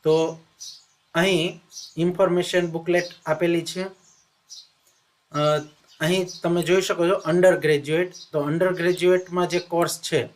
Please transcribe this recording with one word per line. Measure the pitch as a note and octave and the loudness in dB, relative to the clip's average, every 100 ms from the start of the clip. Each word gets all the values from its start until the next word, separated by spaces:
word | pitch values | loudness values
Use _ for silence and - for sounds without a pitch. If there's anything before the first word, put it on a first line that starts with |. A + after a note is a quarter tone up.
તો | D#3 D#3+ D#3+ E3 _ _ - - _ _ _ | 2 2 0 -6 _ _ -20 -20 _ _ _
અહીં | E3 F#3+ F3 E3 - _ - - - | 0 2 2 0 -6 _ -20 -14 -2
ઇન્ફોર્મેશન | F3 F3 F#3 F3 F3 F3+ F3 | -2 2 2 2 0 0 -2
બુકલેટ | E3 E3+ F3 F3 - | -6 0 0 -2 -10
આપેલી | D#3+ D#3 E3+ E3+ | -6 -2 0 0
છે. | D#3+ F#3 F#3+ - _ _ _ _ _ - - _ _ _ _ _ _ | -2 -8 -10 -12 _ _ _ _ _ -20 -20 _ _ _ _ _ _
અ, | D3 D3+ D3+ D3+ _ _ _ | -2 0 0 -4 _ _ _
અહીં | D#3+ F#3 F3+ - | 0 0 -2 -6
તમે | E3+ F3 | -2 0
જોઈ | D#3 F#3+ | 2 2
શકો | F#3+ E3+ F3 | 2 0 2
છો | |
અંડર | F#3+ D#3 F3 F#3 E3+ | 0 0 4 6 4
ગ્રેજ્યુએટ. | D#3 D3 C#3+ D#3+ F#3 - - | 2 0 0 -2 -2 -8 -6
તો | D#3 | -4
અંડર | C#3+ E3 F#3 | -2 0 0
ગ્રેજ્યુએટમાં | F3+ E3+ F3 F3 F#3 F3+ F3 F3 | 0 -2 2 2 2 0 -4 -2
જે | E3+ | -2
કોર્સ | - E3+ D3+ - | -2 -2 -2 -4
છે | - D3+ G#2+ | -4 -2 -4